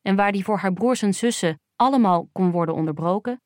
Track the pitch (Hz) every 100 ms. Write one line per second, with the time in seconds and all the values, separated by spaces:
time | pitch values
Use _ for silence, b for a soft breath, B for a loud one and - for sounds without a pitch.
0 | 196 196 202 202 190 208 196 180 233 254
1 | 208 180 233 226 170 156 _ - 247 269
2 | 208 175 - - 180 175 165 160 160 147
3 | 170 196 233 247